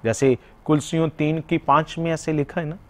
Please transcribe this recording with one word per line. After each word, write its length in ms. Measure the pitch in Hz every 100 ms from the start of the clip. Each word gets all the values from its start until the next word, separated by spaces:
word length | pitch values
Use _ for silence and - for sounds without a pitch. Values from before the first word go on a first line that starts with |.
जैसे 340 | 113 110 135 123 - - -
कुलसियों 440 | 151 - 160 160
तीन 320 | - 151 160
की 160 | 151 165
पाँच 400 | - 143 156 -
में 120 | 165
ऐसे 220 | 160 -
लिखा 280 | 156 139 -
है 60 | 151
ना 100 | 175